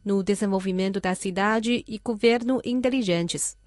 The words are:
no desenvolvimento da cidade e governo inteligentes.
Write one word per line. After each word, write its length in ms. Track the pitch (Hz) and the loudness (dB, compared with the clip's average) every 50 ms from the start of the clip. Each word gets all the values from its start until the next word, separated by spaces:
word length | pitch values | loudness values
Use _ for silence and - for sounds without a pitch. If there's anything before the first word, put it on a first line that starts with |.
| - | -4
no 200 | 202 202 196 185 | 0 0 0 2
desenvolvimento 760 | 190 202 190 214 196 196 190 185 190 180 185 190 190 190 196 | 0 0 0 0 0 0 0 0 0 0 0 0 0 -2 -2
da 140 | - 185 185 | -2 -2 -2
cidade 720 | - - 196 175 190 196 214 220 226 220 233 240 233 - | -2 -4 -4 -2 0 2 2 2 2 2 0 0 -2 -2
e 140 | - 214 214 | -6 -12 -8
governo 580 | - 247 226 202 - 233 233 240 233 240 262 240 - | -4 -4 -2 2 4 4 4 4 2 0 0 0 0
inteligentes. 920 | 233 240 254 247 254 247 262 226 185 175 170 170 170 - 147 - - - _ _ | -2 -2 0 0 0 0 0 0 2 0 0 0 -2 -2 -4 -6 -6 -8 _ _